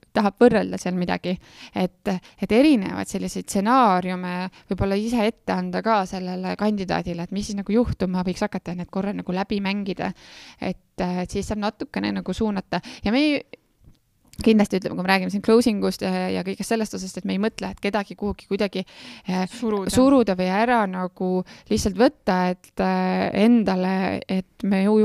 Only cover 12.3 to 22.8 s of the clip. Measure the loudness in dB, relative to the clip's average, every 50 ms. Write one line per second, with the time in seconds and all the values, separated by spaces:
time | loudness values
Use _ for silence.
12.3 | -4 -2 -2 -2 -2 -4 -6 -4 -6 -6 -6 -8 -12 -6 -2 0 2 2 2 2
13.3 | 0 -2 -4 _ -18 -20 _ _ _ _ _ -20 -20 _ _ _ _ _ _ _
14.3 | _ 0 4 4 6 6 4 4 2 -2 -2 -4 -6 -4 0 2 2 2 2 0
15.3 | -4 -2 2 4 4 6 6 4 2 0 0 -2 -2 -2 -4 -2 -2 -2 -2 -2
16.3 | -4 -4 -4 -6 -6 -6 -4 -2 -2 -2 -2 -4 -6 -8 -10 -10 -10 -8 -6 -4
17.3 | -2 -2 -2 -2 -2 -4 -8 -8 -8 -6 -6 -4 -2 -2 -4 -6 -8 -8 -6 -6
18.3 | -6 -6 -8 -6 -4 -2 -2 -2 -2 -6 -8 -8 -12 -20 -20 -20 -20 -14 -8 -4
19.3 | -2 -2 -2 -4 -6 -6 -4 -2 -2 -2 -2 0 4 4 6 6 6 6 4 4
20.3 | 2 0 0 0 2 2 2 2 2 2 2 0 -2 -4 -6 -6 -6 -4 -2 0
21.3 | 0 0 -2 -4 -10 -14 -6 -4 -2 -2 0 -2 2 4 4 2 2 _ -2 0
22.3 | 0 2 2 0 -2 -4 _ -12 -6 -2